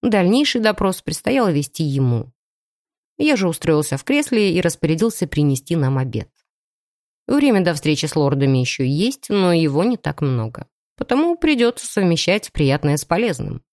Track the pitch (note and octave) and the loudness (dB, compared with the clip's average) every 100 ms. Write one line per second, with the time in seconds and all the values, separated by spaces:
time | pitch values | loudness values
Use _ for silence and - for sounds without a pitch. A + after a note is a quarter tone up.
0 | B3 G#3 F3+ A#3 D4 B3 A3 G#3 G3 F#3 | 2 2 4 2 2 0 0 0 -2 -2
1 | - D#3+ - C4 A3 D3 C#3+ - D#3 C#3 | -6 -6 -2 0 2 0 -2 -4 -2 0
2 | B2+ A#2+ B2 _ _ _ _ _ _ _ | 0 0 -4 _ _ _ _ _ _ _
3 | _ _ D4 C4 F#3 D#3+ - D3+ D3+ C#3 | _ _ 0 2 0 -2 0 2 0 -6
4 | - C#4+ D4 A3+ G3+ E3+ F#3+ - D#3+ D#3+ | -2 -2 0 0 2 2 -2 -2 -2 0
5 | A3+ - D3 - D3 C3+ - E3+ C3+ C3+ | 0 -2 -4 0 0 0 -2 -2 0 0
6 | C3 A#2 - _ _ _ _ _ _ _ | -2 -6 -10 _ _ _ _ _ _ _
7 | _ _ - C#4+ D4 G#3 F3 D#3 D#3 D3+ | _ _ -2 2 4 4 2 0 -2 -2
8 | D3+ - C#3 C#3 C3+ C3 B2 - C3 C#3+ | -2 0 0 2 2 2 0 -2 -2 0
9 | G#3+ C4+ - G3+ F#3 E3+ D#3+ C#3 G3+ A#3+ | -2 -4 -4 0 2 2 2 0 0 -2
10 | - - C#3+ B2 A2 A#2 - _ _ _ | -6 -4 -2 -2 -4 -10 -18 _ _ _
11 | - B3+ E4 E4+ D#4 C#4 A#3 A#3+ - - | -2 0 0 0 0 2 0 0 -6 -2
12 | F#3 E3 - F#3 - - C#3+ C#3+ D3 D3 | 0 0 0 -2 -4 -2 0 2 0 -2
13 | - E3+ A#3 C3 G2+ D#2+ _ | -2 -2 -2 -4 -6 -10 _